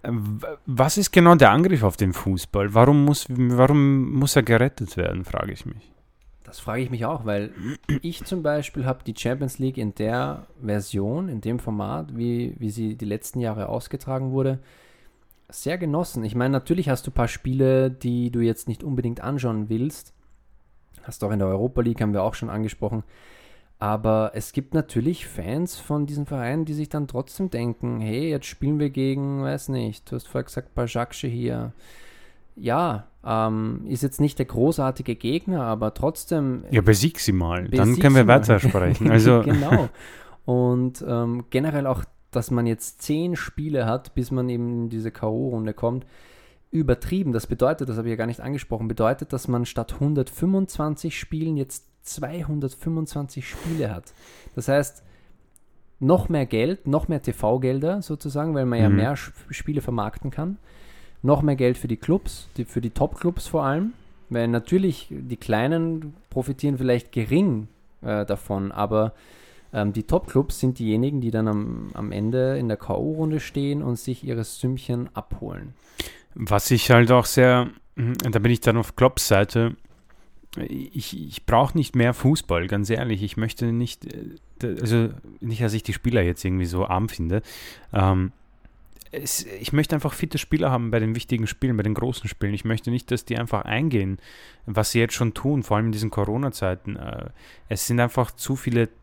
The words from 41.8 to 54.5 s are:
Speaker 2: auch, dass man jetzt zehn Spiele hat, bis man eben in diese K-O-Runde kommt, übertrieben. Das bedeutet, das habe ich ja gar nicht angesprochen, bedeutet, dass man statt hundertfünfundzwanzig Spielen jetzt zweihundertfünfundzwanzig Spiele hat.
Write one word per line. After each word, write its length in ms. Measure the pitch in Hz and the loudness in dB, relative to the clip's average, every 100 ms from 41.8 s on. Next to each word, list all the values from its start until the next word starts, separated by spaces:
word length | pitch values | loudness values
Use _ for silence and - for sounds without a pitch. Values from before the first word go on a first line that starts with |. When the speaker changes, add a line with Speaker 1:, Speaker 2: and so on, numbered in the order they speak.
| 139 | -2
Speaker 2:
auch, 180 | 127 - _ _ | -2 -6 _ _
dass 180 | - - | -6 0
man 160 | 120 117 | 0 0
jetzt 340 | 113 - - | -2 -6 -12
zehn 340 | - 151 175 | -4 -2 -2
Spiele 520 | 175 - - 151 143 113 | -4 -8 -8 -4 -2 0
hat, 280 | 127 - | -2 -4
bis 160 | - 120 | -6 -2
man 180 | 127 123 | -2 -2
eben 340 | 120 120 120 | -2 -4 -4
in 40 | 117 | -4
diese 200 | 113 110 | -6 -8
K-O-Runde 600 | - 110 110 131 113 110 | -4 -4 -2 -4 -4 -6
kommt, 320 | - 117 127 127 - - - - _ _ | -2 -4 -4 -10 -20 -20 -20 -20 _ _
übertrieben. 600 | 160 135 123 - 185 165 | -2 0 0 0 -2 0
Das 140 | 113 - | -2 -4
bedeutet, 420 | 120 127 160 127 | 0 0 0 -4
das 80 | 113 | -4
habe 120 | 113 | -4
ich 40 | |
ja 40 | 113 | -4
gar 100 | 113 | -4
nicht 140 | 117 | -6
angesprochen, 480 | 127 139 - 110 110 | -8 -8 -6 -6 -4
bedeutet, 440 | 113 110 135 - | 2 2 2 -4
dass 160 | 131 - | -6 -2
man 160 | 123 | -2
statt 360 | 120 - 113 - | -2 -6 -6 -2
hundertfünfundzwanzig 1160 | 143 147 127 - 175 196 190 - 151 147 165 - | 0 0 -2 -2 0 2 0 -4 -4 -4 -8 -8
Spielen 380 | - 156 160 151 | -8 -4 -2 -2
jetzt 300 | 135 - _ _ | -4 -10 _ _
zweihundertfünfundzwanzig 1500 | - - 139 170 147 151 135 - 160 160 156 151 139 - 127 | -16 -10 -8 -6 -4 -4 -4 -6 -4 -4 -4 -6 -8 -10 -12
Spiele 460 | - 165 160 120 | -10 -6 -4 -4
hat. 180 | 87 - - - - - | -6 -14 -20 -20 -20 -14